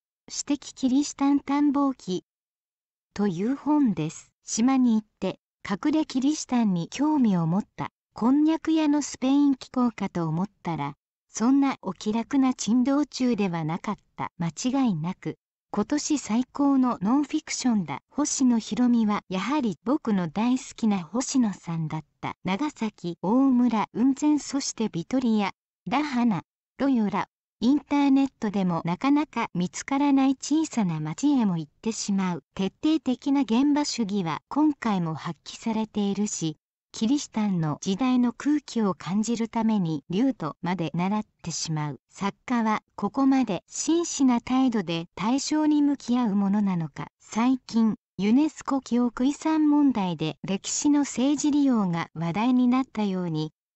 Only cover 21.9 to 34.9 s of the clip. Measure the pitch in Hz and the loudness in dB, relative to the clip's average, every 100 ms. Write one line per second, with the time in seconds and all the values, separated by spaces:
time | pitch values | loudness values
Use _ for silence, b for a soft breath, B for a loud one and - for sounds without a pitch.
21.9 | 156 - _ 131 - 185 196 302 - 220 | -6 -10 _ -10 -6 -4 -2 -4 -4 -6
22.9 | - 175 170 175 254 277 247 247 220 - | -6 -10 -6 0 2 4 4 2 0 -2
23.9 | 190 262 262 302 294 - 277 - - 214 | 0 2 2 2 0 0 -6 -4 -4 -4
24.9 | 165 - 262 247 214 196 - _ _ - | -4 -4 0 2 2 0 -6 _ _ -4
25.9 | 262 302 247 240 170 - _ _ - 277 | -2 0 0 0 0 -6 _ _ -2 0
26.9 | 240 208 190 - _ _ - 240 285 - | 2 0 -2 -6 _ _ -2 2 2 2
27.9 | 285 285 269 269 - 214 196 185 165 165 | 2 4 4 2 -2 -4 0 0 0 -2
28.9 | 180 269 294 311 233 220 175 180 - - | -2 2 2 0 -6 -6 -4 -4 -6 -4
29.9 | 277 285 269 269 269 - 311 311 233 185 | 0 2 4 2 0 0 0 0 -2 -2
30.9 | 156 156 - 285 277 208 165 151 _ 220 | -2 -6 -2 2 2 2 0 -4 _ -6
31.9 | - - 196 185 175 - - 190 - 311 | -4 -2 0 0 -4 -8 -6 -6 -2 0
32.9 | 311 - 240 285 277 262 226 294 285 294 | 0 0 -2 0 0 2 2 2 2 0
33.9 | - 196 202 165 - - 277 311 285 233 | -4 -2 -2 -2 -6 -4 0 2 2 -2